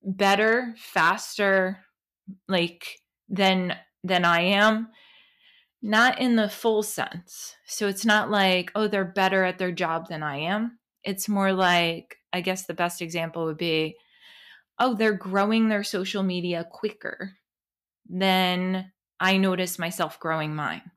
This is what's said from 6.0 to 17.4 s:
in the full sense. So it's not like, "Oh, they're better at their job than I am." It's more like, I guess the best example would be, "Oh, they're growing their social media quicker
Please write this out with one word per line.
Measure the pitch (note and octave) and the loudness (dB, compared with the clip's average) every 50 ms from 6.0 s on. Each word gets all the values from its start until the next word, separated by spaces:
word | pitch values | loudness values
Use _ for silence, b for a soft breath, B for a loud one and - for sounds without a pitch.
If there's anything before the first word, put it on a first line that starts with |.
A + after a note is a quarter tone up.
| A#3 B3+ - - | 4 4 2 2
in | - B3+ A#3+ | 0 2 4
the | A3+ G#3+ G#3 | 2 2 0
full | G#3 - - A#3 A3 G#3+ G#3+ | -2 -2 0 2 2 2 0
sense. | G#3+ - - - - - E3+ - _ - - - - - _ _ | -2 -4 -6 -6 -6 -8 -14 -16 _ -18 -16 -16 -16 -18 _ _
So | - - - G#3+ G3+ | -12 -8 -4 -2 -2
it's | G3 G3 G#3 | -2 -2 2
not | A3+ G#3 G#3+ G#3+ - | 2 2 2 2 2
like, | G#3 G#3 G3 F#3+ F#3 F3+ F3 F3 - | 0 2 4 4 2 2 0 -2 -4
"Oh, | G#3 G#3+ G#3+ | -2 -2 0
they're | G#3 G3+ F#3+ | 0 -2 -2
better | F3+ F#3 - F#3+ F#3+ F#3+ F#3+ F#3 | -2 0 0 0 2 2 2 2
at | F#3 F3+ F#3 | 0 0 -2
their | F#3+ F3+ | -4 -4
job | F3+ F3 F#3 D#3+ E3 E3 - - | -2 -2 -2 -2 -2 -4 -4 -6
than | F3 D#3 D#3 | -10 -6 -6
I | D3+ C#3+ C#3 | -6 -6 -4
am." | D#3 E3 G3 G#3+ A3+ A#3+ A#3+ _ _ _ _ _ _ | -4 -2 -2 -2 -2 -4 -6 _ _ _ _ _ _
It's | - G3 G3 - - | -8 -6 -6 -4 -2
more | G#3 G3+ G3 G3 F#3+ | 0 0 2 2 2
like, | F#3 F#3+ F3+ F3 F3 E3+ E3 E3+ E3 - _ - _ _ _ - | 4 4 4 4 4 2 2 -2 -4 -10 _ -20 _ _ _ -6
I | F3+ | -4
guess | F3 F#3 F#3 F#3+ - | -4 -4 -4 -6 -6
the | - F3 | -10 -4
best | - F3 F3 F3 - | -4 -4 -4 -4 -6
example | F3+ E3 E3 F3 E3 E3 E3 E3+ E3 | -10 -6 -4 -4 -4 -4 -4 -4 -4
would | D#3+ D#3 D#3 | -4 -4 -4
be, | F3 E3+ D#3+ D#3+ D#3 D#3 - B B B B B B B B B B B B B B B _ _ | -2 0 0 0 0 -2 -4 B B B B B B B B B B B B B B B _ _
"Oh, | A#3 B3+ A#3+ | 0 0 2
they're | G3+ A3 A3 G#3+ | 2 2 0 0
growing | G3 - F#3+ F#3 G3 G3 G#3 A3 A3+ A3+ A3 | 0 -4 -2 0 2 2 4 4 2 2 2
their | G#3+ G3+ G3+ | 2 0 -2
social | - - G3 F#3 F#3+ - G#3 F#3+ | -4 -4 -4 -4 -4 -2 -2 -2
media | F#3+ F3+ F3+ F3 F3+ F3 E3 E3+ E3+ | 0 -2 -2 -2 -2 -4 -4 -6 -8
quicker | - - - G#3+ G#3 _ - - - - - F#3+ F#3+ _ | -12 -6 -6 -6 -6 _ -12 -12 -10 -10 -12 -14 -14 _